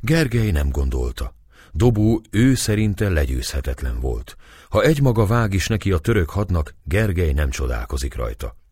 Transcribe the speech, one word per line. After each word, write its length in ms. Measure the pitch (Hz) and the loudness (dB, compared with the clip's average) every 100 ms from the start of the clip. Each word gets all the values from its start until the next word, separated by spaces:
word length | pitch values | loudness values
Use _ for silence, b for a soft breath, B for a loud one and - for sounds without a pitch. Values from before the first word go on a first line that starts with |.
Gergely 500 | 117 160 139 120 110 | 2 2 2 2 2
nem 200 | 80 71 | 2 0
gondolta. 640 | 69 67 64 60 - - - _ b b | 0 0 -2 -4 -6 -10 -12 _ b b
Dobó 500 | - 120 107 107 113 - | 2 2 4 2 2 -2
ő 240 | 98 127 | 2 4
szerinte 540 | 127 - 104 107 90 107 | 2 0 0 0 0 0
legyőzhetetlen 920 | 85 67 64 62 69 67 65 64 60 | 0 0 -2 -4 -6 -6 -6 -6 -4
volt. 360 | 64 58 - - B B B | -4 -6 -10 -20 B B B
Ha 140 | 107 | 0
egymaga 440 | 123 151 135 113 101 | 2 4 2 2 2
vág 260 | 117 110 | 2 2
is 140 | 98 - | 0 0
neki 260 | 113 98 | -2 0
a 60 | 90 | 0
török 320 | 113 107 82 | 2 0 0
hadnak, 440 | 98 98 87 76 - | -2 -2 -2 -4 -10
Gergely 480 | - 90 110 87 85 | -4 0 0 0 0
nem 180 | 71 71 | 0 -2
csodálkozik 640 | - 65 60 57 62 62 | -2 -4 -4 -6 -6 -6
rajta. 420 | - 57 57 57 - _ | -6 -8 -8 -12 -14 _